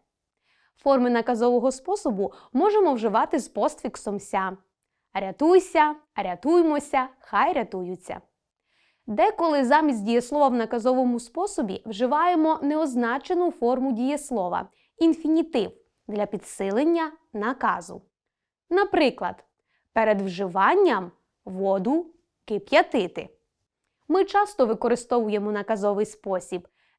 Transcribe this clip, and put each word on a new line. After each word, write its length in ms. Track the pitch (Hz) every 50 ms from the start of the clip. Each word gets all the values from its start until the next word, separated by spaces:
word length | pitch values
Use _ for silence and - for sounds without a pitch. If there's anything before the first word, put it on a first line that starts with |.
| _ _ _ _ _ _ _ _ _ _ _ _ _ _ _ _
Форми 320 | - 285 269 262 247 247
наказового 640 | 240 233 226 240 247 220 233 247 247 247 214 262
способу 640 | 262 - - - 392 415 - 302 214 190 196 175 - - - - -
можемо 400 | 247 349 427 415 427 381 320 269
вживати 460 | 226 214 226 196 226 277 - - 285
з 80 | 233 -
постфіксом 720 | - 202 220 302 302 - - - - - - 220 202 202
ся. 380 | 202 - - 196 190 185 190 190 _ _ _ _ _ _ _ _ _ _ -
Рятуйся, 840 | 196 196 196 185 - 285 330 359 370 359 - - 320 302 302 302 302 _ _ _
рятуймося, 920 | - 196 185 175 175 - 277 330 349 330 320 302 294 294 - - 269 254 262 - _
хай 340 | _ - - 202 247 330 262
рятуються. 680 | 269 220 - - 190 180 180 185 175 - - - - - _ _ _ _ _ _ _ _ _ _ _ _ _ _ _ _ -
Деколи 580 | 214 214 339 427 427 - 339 330 302 285 262
замість 380 | 233 285 311 311 294 254 214 196
дієслова 440 | 214 233 240 233 - 285 294 285 269
в 60 | 247
наказовому 680 | 240 226 220 247 240 208 254 254 254 262 247 240 240
способі 640 | - - - 330 370 415 - - 269 190 190 - -
вживаємо 760 | 220 220 190 247 240 285 302 330 359 359 320 311 311 311 302
неозначену 880 | 277 285 302 311 330 277 247 247 240 226 240 277 - - - 339 359 339
форму 400 | 339 - 240 233 254 247 262 269
дієслова, 760 | 233 214 247 269 294 294 294 - 254 214 180 180 180 175 185 - _ _ _ _ _ -
інфінітив, 720 | 330 330 320 320 - 294 320 320 330 330 - 247 196 180 - _ _ _ _ _ _ -
для 180 | 208 208 208
підсилення 840 | 202 - 180 - - - - 202 196 196 233 302 330 339 339 320 302 311 - _ _ -
наказу. 680 | 214 208 233 269 262 - 220 180 180 170 - 175 - - _ _ _ _ _ _ _ _ _ _ _ _ -
Наприклад, 760 | 339 370 403 381 - 302 311 247 - - 190 180 190 - _ _ _ _ _ _ _ _ _ _ -
перед 280 | 226 226 220 214 196
вживанням 920 | 196 196 175 175 202 185 170 196 190 233 339 392 403 339 240 190 180 180 - _ _ _ _ _ _
воду 600 | 196 185 185 196 196 190 196 214 226 285 330 349 - - _ _ _ _ _ _
кип'ятити. 840 | - 214 202 202 - 269 302 - - - 254 180 170 - - - - _ _ _ _ _ _ _ _ _ _ _ _ _ _ _ -
Ми 180 | 302 381 392
часто 400 | 392 - 403 415 403 - - 262
використовуємо 840 | 214 226 - - 233 233 233 - - 247 240 226 214 208 208 202 214
наказовий 540 | 208 208 202 - 220 202 196 208 202 196 214
спосіб, 640 | 208 - - - 208 190 180 180 - 190 175 175 _ _ _ _ _ _